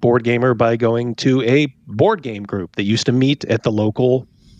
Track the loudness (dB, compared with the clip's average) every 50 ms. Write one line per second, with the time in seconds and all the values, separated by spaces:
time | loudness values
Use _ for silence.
0 | 2 2 2 2 2 0 0 2 2 2 2 2 2 0 2 0 0 0 0 0
1 | -2 -4 -6 -2 0 0 2 2 2 2 2 2 2 0 -4 _ _ -14 -2 0
2 | 2 2 2 0 -4 -10 -10 -10 -10 -8 -6 -6 -8 -8 _ -6 -2 -2 0 0
3 | 0 0 0 2 2 0 0 -2 -2 -2 -2 -2 0 -2 0 0 0 -2 0 0
4 | 0 0 0 0 -2 -8 _ _ _ -20 -20 -20